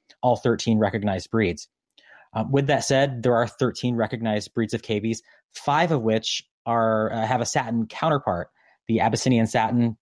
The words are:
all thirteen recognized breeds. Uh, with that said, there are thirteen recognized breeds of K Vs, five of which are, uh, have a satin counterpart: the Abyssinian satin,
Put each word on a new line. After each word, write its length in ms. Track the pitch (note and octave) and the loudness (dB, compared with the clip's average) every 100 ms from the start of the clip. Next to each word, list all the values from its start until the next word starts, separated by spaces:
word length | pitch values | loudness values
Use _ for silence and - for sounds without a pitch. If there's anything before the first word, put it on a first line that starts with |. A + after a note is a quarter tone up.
| _ _ | _ _
all 160 | B2+ A#2 | 0 2
thirteen 400 | A#2+ A#2 - A2 | 0 0 2 2
recognized 500 | G#2 G#2+ G#2 F#2 - | 2 0 -2 -4 -2
breeds. 360 | A2+ G2 F2 - _ _ _ _ - _ | 0 0 -2 -10 _ _ _ _ -20 _
Uh, 120 | A2+ A2+ | -6 0
with 200 | C#3 C#3 | 0 2
that 160 | C3+ | 0
said, 400 | - C3+ C#3 B2 | 2 2 2 0
there 120 | B2 A#2 | 2 2
are 120 | A#2+ | 2
thirteen 480 | - B2+ - B2 A#2+ | 0 -2 -2 -2 -2
recognized 580 | - A#2 A2+ G#2+ - | -2 -2 -2 -2 -2
breeds 220 | - A2 A2+ | -4 -2 -4
of 80 | |
K 160 | - G#2 | -4 -2
Vs, 240 | A2 A2 - _ _ - | -2 -4 -8 _ _ -8
five 360 | - D3 E3+ | -2 0 2
of 120 | D3+ | 0
which 400 | A2 A2 - - - _ - | 2 0 -2 -8 -10 _ -4
are, 440 | A#2 A2+ A2 G#2+ | 0 2 2 0
uh, 140 | A2+ A2 | -2 -2
have 160 | B2 | -2
a 40 | A#2 | -2
satin 420 | C#3+ A#2+ A#2 A2 | -2 -2 -2 -4
counterpart: 640 | - D#3+ C#3+ - F2 F2 _ _ _ - | -2 0 0 0 -4 -6 _ _ _ -2
the 120 | A2 | 0
Abyssinian 480 | A2+ A2+ C3 A#2+ A2+ | 2 0 2 2 2
satin, 500 | A#2+ A2 A#2+ A#2 A2 | 2 0 2 0 -2